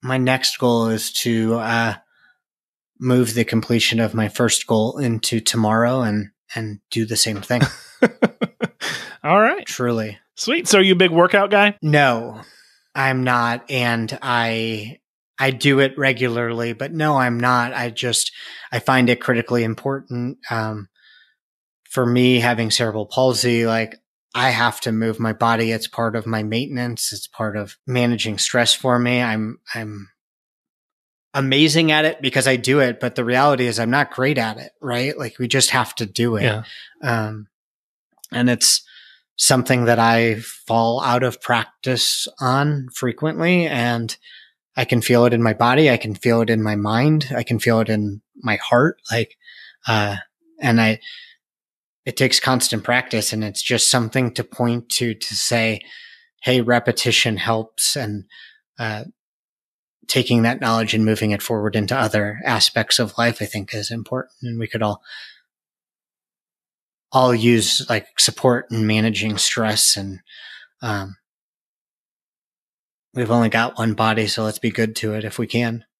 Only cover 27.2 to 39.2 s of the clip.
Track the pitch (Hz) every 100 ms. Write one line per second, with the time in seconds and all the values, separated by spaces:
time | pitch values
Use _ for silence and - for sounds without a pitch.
27.2 | - - 110 104 98 - - 127 120 117
28.2 | 110 101 - 127 117 - 131 123 123 123
29.2 | 123 110 110 - _ 120 107 104 98 _
30.2 | _ _ _ _ _ _ _ _ _ _
31.2 | _ 139 135 135 156 151 160 151 156 165
32.2 | 139 135 131 127 120 139 127 117 123 -
33.2 | 117 123 143 135 123 110 113 131 143 -
34.2 | 131 135 113 110 - _ 143 120 131 147
35.2 | 139 - 123 135 120 131 117 - 107 -
36.2 | 117 110 120 107 107 - - _ 139 117
37.2 | 107 107 104 _ _ _ _ _ _ _
38.2 | - 117 123 120 - - - - - _